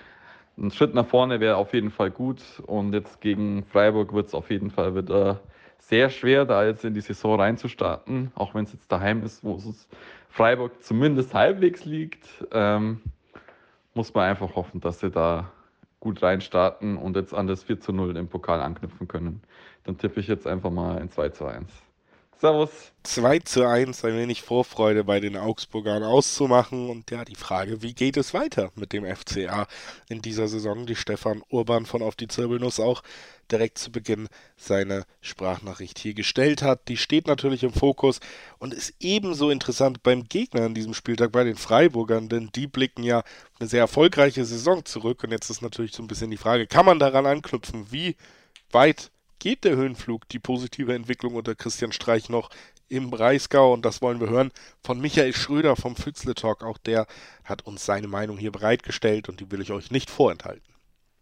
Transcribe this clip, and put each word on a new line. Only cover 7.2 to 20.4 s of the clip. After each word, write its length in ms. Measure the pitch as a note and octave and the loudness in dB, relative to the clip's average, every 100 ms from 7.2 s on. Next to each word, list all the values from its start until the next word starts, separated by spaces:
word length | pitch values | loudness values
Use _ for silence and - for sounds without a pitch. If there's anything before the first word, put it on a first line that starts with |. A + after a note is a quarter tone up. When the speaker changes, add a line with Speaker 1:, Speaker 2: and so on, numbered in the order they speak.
| G#2+ G#2+ | 0 4
Speaker 1:
reinzustarten, 920 | G2 A#2+ A#2+ - F#2 E2 - B2+ B2+ - | 2 0 -4 -4 -2 -2 -4 -6 -6 -6
auch 180 | G2+ | -6
wenn's 200 | A2+ G#2 | -4 -6
jetzt 180 | - - | -8 -4
daheim 320 | F#2 G2 A2+ | -2 0 -2
ist, 200 | A2 - | -4 -8
wo 120 | G#2 F2+ | -8 -8
es 320 | A2 G#2+ _ - - - _ | -10 -16 _ -20 -20 -20 _
Freiburg 520 | - A2+ B2 A#2+ - | 2 4 4 0 -8
zumindest 500 | - A2 D3+ C3+ C3 | -4 2 2 2 0
halbwegs 520 | G2 C3 G3 F3+ F3 D#3 | 4 4 4 2 0 -8
liegt, 420 | D#3 D#3+ - - - - | -8 -8 -12 -20 -16 -6
ähm, 500 | A2 G#2 G#2 A2 A2+ - - _ - - - _ _ _ | 0 2 2 0 -4 -10 -14 _ -20 -20 -20 _ _ _
muss 200 | A#2 A2 | -6 -2
man 160 | G#2+ F#2 | 2 2
einfach 260 | G2 F#2 F#2+ | 0 -4 -6
hoffen, 240 | F2+ F#2 | -6 -6
dass 200 | E2+ F2 | -6 -4
sie 100 | F#2+ | -4
da 420 | F2 E2 E2 F2+ - _ _ _ _ | 0 0 0 -4 -14 _ _ _ _
gut 200 | A2+ F#2 | -8 0
reinstarten 760 | F2+ F#2+ - F#2 F#2 - G#2+ F#2+ | 2 0 0 2 2 0 -4 -4
und 180 | E2 F#2 | -4 -4
jetzt 180 | F#2+ | -4
an 140 | - F#2+ | -4 -2
das 160 | F#2 | -2
vier 160 | - A2+ | -4 -6
zu 140 | - | -4
null 240 | F#2+ F2+ E2+ | -4 -2 -4
im 100 | F2 | -8
Pokal 320 | - - E2+ | -6 -2 -2
anknüpfen 480 | C#2 E2+ - - F2+ | -2 -6 -12 -12 -10
können. 340 | E2+ E2+ F2 - - - _ - | -8 -8 -10 -14 -20 -20 _ -12
Dann 120 | F2+ | -6
tippe 220 | G#2+ - | -6 -4
ich 80 | F#2+ | -4
jetzt 180 | G2 | -4